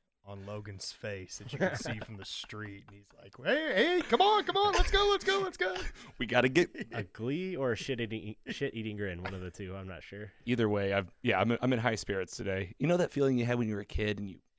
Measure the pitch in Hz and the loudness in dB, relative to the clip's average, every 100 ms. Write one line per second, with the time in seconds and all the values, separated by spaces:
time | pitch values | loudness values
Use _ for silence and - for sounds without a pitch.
0 | _ _ 98 98 98 107 104 98 - - | _ _ -16 -14 -10 -10 -10 -10 -10 -10
1 | 107 98 92 - 101 139 185 120 - 110 | -8 -8 -10 -14 -10 -2 -2 0 -4 -6
2 | - 104 95 - - 107 104 101 - 101 | -8 -12 -10 -12 -10 -10 -10 -12 -18 -20
3 | 101 - 101 - 147 285 311 196 311 359 | -20 -20 -20 -6 0 0 2 2 4 2
4 | - 240 392 427 - 381 415 - - 392 | 4 4 6 6 4 2 4 6 6 6
5 | 403 392 392 392 381 - 370 370 - - | 4 4 2 0 -2 -4 -4 -4 -6 -10
6 | - - 120 123 131 139 175 - - 117 | -16 -8 2 4 6 4 2 -2 -8 -8
7 | 101 - 117 160 185 160 131 110 - 120 | -8 -6 -4 -4 -4 -2 -2 -2 -2 -4
8 | 110 110 101 - 131 - 139 117 110 104 | -4 -4 -8 -10 -10 -6 -4 -4 -6 -4
9 | 101 87 87 95 90 - 92 95 95 80 | -4 -4 -6 -6 -8 -8 -10 -8 -10 -12
10 | - 101 104 - 120 120 107 101 98 98 | -12 -14 -14 -8 0 2 4 4 2 0
11 | 92 - 120 95 107 117 127 123 120 110 | 0 -2 2 4 4 4 2 2 2 0
12 | - 98 92 - 98 95 92 - 147 175 | -2 -2 -4 -6 -4 -2 -4 -2 2 2
13 | 175 139 135 123 120 120 110 104 98 113 | 2 2 4 4 2 2 0 -2 -4 -2
14 | 107 101 101 - _ | 0 -2 -6 -10 _